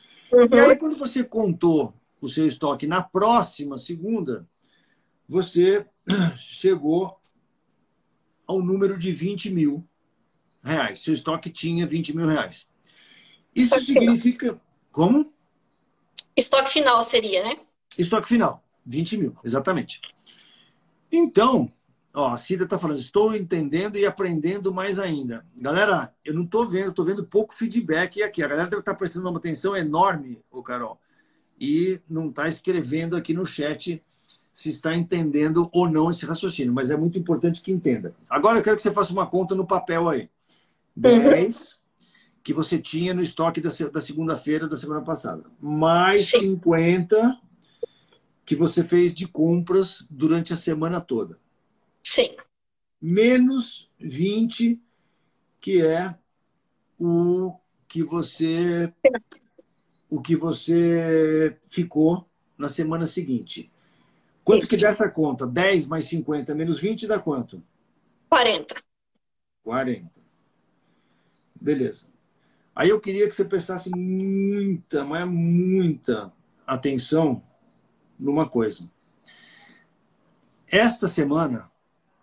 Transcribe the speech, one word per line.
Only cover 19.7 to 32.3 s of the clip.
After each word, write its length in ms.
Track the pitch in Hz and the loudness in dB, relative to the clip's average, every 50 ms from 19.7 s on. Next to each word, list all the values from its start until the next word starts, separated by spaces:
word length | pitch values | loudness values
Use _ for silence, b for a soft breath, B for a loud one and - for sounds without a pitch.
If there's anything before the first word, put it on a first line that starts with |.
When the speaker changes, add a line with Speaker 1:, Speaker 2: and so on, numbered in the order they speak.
| 185 151 - - - - - - - _ _ b b b b b b b b b b b _ _ _ _ _ _ | -2 -2 -4 -6 -12 -16 -18 -20 -20 _ _ b b b b b b b b b b b _ _ _ _ _ _
Speaker 2:
Então, 600 | - 330 339 262 - - 220 247 262 202 131 117 - _ _ _ _ _ _ _ - | 2 2 2 4 4 4 4 6 4 2 0 -2 -6 _ _ _ _ _ _ _ -4
ó, 140 | 139 143 127 | -2 -2 -2
a 100 | 120 120 | -2 -4
Cida 300 | - - 185 180 185 175 | -6 -6 -4 -4 -2 -4
tá 100 | 202 175 | -4 -4
falando, 220 | 175 165 147 139 | -2 -4 -4 -6
"Estou 360 | 123 - - 202 214 220 220 | -8 -2 0 2 2 2 0
entendendo 640 | 214 196 165 185 170 156 143 143 170 190 208 202 202 | -2 -4 -4 -4 -4 -2 -2 -2 -4 -4 -4 -2 0
e 80 | 196 | 0
aprendendo 680 | 196 185 - 196 180 170 160 147 170 190 202 190 190 185 | 0 0 -2 -4 -4 -2 -2 -2 -2 -4 -2 -4 -4 -4
mais 260 | 185 185 202 190 185 | -4 -4 -4 -4 -4
ainda." 460 | 196 180 160 143 135 123 117 113 - _ _ | -4 -4 -4 -6 -6 -8 -10 -10 -14 _ _
Galera, 580 | - 123 135 151 180 208 208 196 165 131 123 - _ _ | -10 -6 -2 0 2 2 2 2 0 -2 -6 -12 _ _
eu 80 | 151 151 | -8 -6
não 120 | 165 180 | -4 -4
tô 200 | 170 180 220 240 | -2 -2 -2 -2
vendo, 220 | 208 175 185 196 190 | 0 -2 -4 -4 -4
eu 60 | 175 | -4
tô 100 | - 170 | -2 -2
vendo 220 | 165 196 202 180 | -2 -2 -4 -6
pouco 280 | - - 208 214 220 - | -2 -2 -2 -2 -2 -4
feedback 680 | - 226 226 196 240 226 170 156 160 180 180 - 202 | -6 -6 -4 -2 -4 -2 0 -2 -2 -2 -2 -2 -4
aqui. 220 | 208 208 208 - 160 | -4 -4 -2 -4 -4
A 40 | 139 | -2
galera 220 | 143 156 175 185 | -2 -2 -2 -2
deve 140 | 190 202 196 | -4 -4 -4
tá 100 | - 190 | -6 -6
prestando 360 | - 190 175 - 175 185 180 | -4 -6 -6 -6 -6 -6 -6
uma 100 | 175 165 | -6 -6
atenção 360 | - 175 160 - - 190 202 | -6 -6 -8 -4 -4 -4 -2
enorme, 680 | 190 165 151 147 160 180 202 - 156 139 127 120 113 _ _ | -2 -2 -2 0 2 2 2 2 -2 -6 -12 -14 -16 _ _
ô 100 | - 131 | -18 -18
Carol, 380 | 117 - 123 123 120 110 - - _ _ _ _ _ _ _ _ _ _ _ _ | -12 -10 -8 -8 -8 -10 -12 -14 _ _ _ _ _ _ _ _ _ _ _ _
e 400 | - 139 147 160 175 190 185 175 - - | -4 -2 0 0 0 0 -2 -4 -8 -8
não 240 | 165 156 160 151 | -8 -6 -6 -6